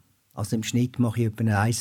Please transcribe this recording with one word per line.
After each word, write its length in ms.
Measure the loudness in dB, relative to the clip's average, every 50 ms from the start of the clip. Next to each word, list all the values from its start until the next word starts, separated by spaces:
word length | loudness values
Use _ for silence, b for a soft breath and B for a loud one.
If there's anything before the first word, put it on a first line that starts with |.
| _ _ _ _ _ _ _
Also 220 | -8 -4 -4 -4
im 60 | -4
Schnitt 360 | -2 -2 0 0 0 0 0 0
mache 220 | 0 0 0 0
ich 60 | -2
etwa 360 | -2 -2 0 0 2 2 2
ein 140 | 2 2 0 -2